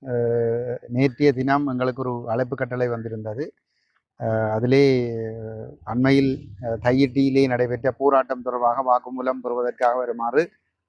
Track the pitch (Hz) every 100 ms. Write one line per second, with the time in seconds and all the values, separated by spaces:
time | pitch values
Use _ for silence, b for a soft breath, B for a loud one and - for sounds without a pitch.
0 | 135 120 120 117 117 117 123 123 - 123
1 | 135 120 147 127 131 143 143 127 127 127
2 | 127 120 120 113 127 127 123 123 123 117
3 | 113 110 110 107 165 - _ _ _ _
4 | _ - 117 110 110 110 120 135 139 131
5 | 120 113 110 113 110 110 120 - - 117
6 | 131 139 135 131 - - 120 113 123 131
7 | 135 131 135 135 135 123 123 120 131 120
8 | 135 139 127 127 123 123 120 120 127 123
9 | 123 127 127 131 123 120 123 120 123 123
10 | 120 117 117 131 170 _ _ _